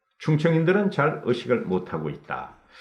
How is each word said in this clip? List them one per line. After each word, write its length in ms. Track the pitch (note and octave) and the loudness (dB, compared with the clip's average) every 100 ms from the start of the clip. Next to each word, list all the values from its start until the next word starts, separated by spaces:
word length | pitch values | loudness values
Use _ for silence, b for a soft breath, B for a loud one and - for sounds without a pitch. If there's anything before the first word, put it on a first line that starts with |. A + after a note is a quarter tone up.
| _ _ | _ _
충청인들은 720 | - D3+ E3 D#3+ E3 G3+ G3 | 0 2 4 2 4 2 2
잘 300 | - D3 - - | 2 0 0 -2
의식을 400 | A#2+ - A#2 F2 | -2 0 -2 0
못하고 440 | F2+ - D#2+ D2+ | -2 -2 -6 -6
있다. 460 | C#2+ - C2 - - _ B | -8 -8 -10 -10 -16 _ B